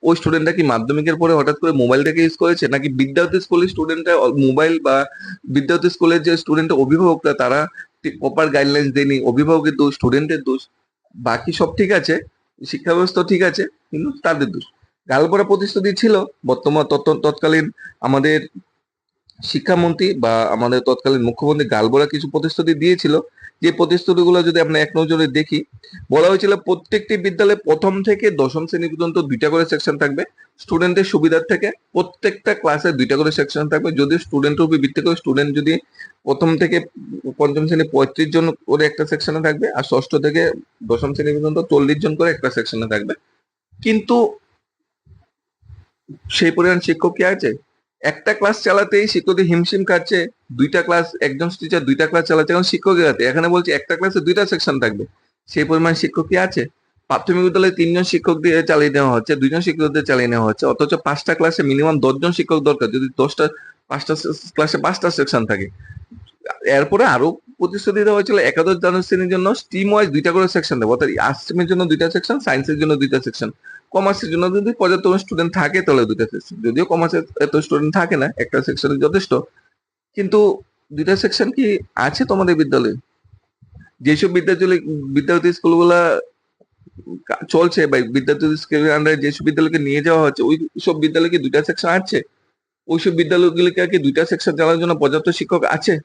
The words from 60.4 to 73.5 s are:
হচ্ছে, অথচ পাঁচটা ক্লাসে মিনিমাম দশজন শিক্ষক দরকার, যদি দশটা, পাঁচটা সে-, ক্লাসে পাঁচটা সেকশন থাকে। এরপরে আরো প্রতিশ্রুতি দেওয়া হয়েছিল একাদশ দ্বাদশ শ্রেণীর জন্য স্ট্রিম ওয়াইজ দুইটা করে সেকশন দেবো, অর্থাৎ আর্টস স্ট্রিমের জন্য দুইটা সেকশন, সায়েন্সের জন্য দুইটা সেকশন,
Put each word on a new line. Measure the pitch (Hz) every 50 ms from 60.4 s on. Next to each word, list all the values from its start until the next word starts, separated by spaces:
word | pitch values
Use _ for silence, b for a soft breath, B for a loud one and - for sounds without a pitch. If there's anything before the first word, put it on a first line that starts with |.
| 113 110
হচ্ছে, | 110 - - 135 127
অথচ | - 147 - 170 165 -
পাঁচটা | - 147 147 - - 165 160
ক্লাসে | 160 160 165 - 160 139
মিনিমাম | 135 139 147 160 160 147 127
দশজন | 131 131 139 147 170 175 -
শিক্ষক | 165 - 170 156 143 147
দরকার, | 147 147 127 110 107
যদি | 131 131 131 127 -
দশটা, | 127 147 - - 156 151 151 B B B B B B _
পাঁচটা | 131 139 - - 156 156
সে-, | - - 156 - - - _
ক্লাসে | - 151 151 - - -
পাঁচটা | 156 185 - - 180 165 -
সেকশন | 143 139 - 127 113 107
থাকে। | 110 95 98 95 - B B B B B B B B - - - _ _ _ - - - - - 135 139
এরপরে | 143 147 196 196 240 254 139
আরো | 123 127 160 - - _ _ - _
প্রতিশ্রুতি | 175 180 180 202 190 - 202 208 208
দেওয়া | 208 208 202
হয়েছিল | 202 196 208 202 160 123
একাদশ | - - 165 170 190 175 180
দ্বাদশ | 180 180 185 180
শ্রেণীর | - 208 185 185 180 180
জন্য | 185 185 190 240 -
স্ট্রিম | - _ - 190 196 202 208
ওয়াইজ | 208 208 185 139
দুইটা | 151 143 175 170
করে | 185 190 180 -
সেকশন | 190 156 - 160 123
দেবো, | - - -
অর্থাৎ | 123 151 131 92 - -
আর্টস | 120 139 - -
স্ট্রিমের | - - 175 180 165
জন্য | 185 180 185 175
দুইটা | - - - 165 165
সেকশন, | 180 170 - 233 285 233
সায়েন্সের | - 135 135 135 147 156 147
জন্য | 156 160 151 139 139
দুইটা | 135 135 131 127
সেকশন, | 120 110 - 120 110